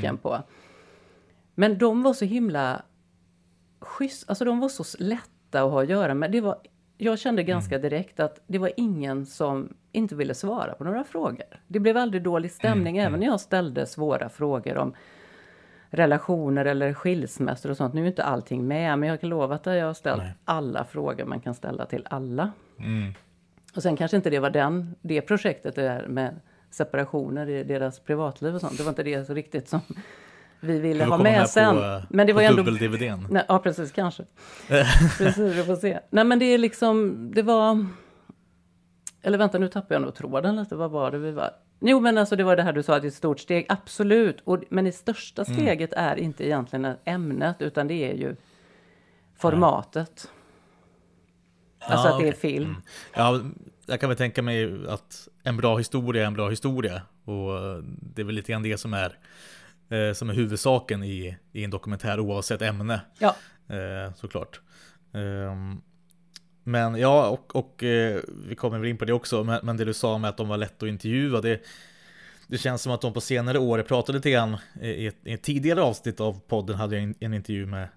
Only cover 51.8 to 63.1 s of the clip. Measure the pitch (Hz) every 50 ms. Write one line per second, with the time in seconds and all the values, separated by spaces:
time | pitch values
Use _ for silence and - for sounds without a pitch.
51.8 | - - 160 165 - 165 143 - 160 151 - - - 151 139 143 151 156 - 95
52.8 | - - - - - - - - 120 123 127 127 107 143 - - - - - _
53.8 | _ - 131 117 139 131 123 123 127 120 - 131 120 120 117 113 113 95 98 98
54.8 | 92 - 107 - - _ - - - - _ _ _ 127 120 113 123 117 110 117
55.8 | 113 - - 131 120 120 117 113 107 104 104 107 104 98 110 - - 135 131 127
56.8 | 110 95 87 92 92 - _ _ _ 110 104 98 95 95 95 92 95 95 95 82
57.8 | - - - - - - - 110 104 101 110 107 - - 113 110 110 110 107 101
58.8 | - 113 104 98 92 90 - - - - - - - - - - - - _ _
59.8 | _ _ 113 110 107 107 101 - 120 110 98 123 117 104 120 - - 135 131 123
60.8 | 127 - 107 101 98 98 98 92 92 90 90 - _ _ - 107 104 101 98 95
61.8 | - 107 104 95 - 107 101 107 110 101 101 101 95 - 113 - 113 107 104 101
62.8 | 104 113 113 104 - -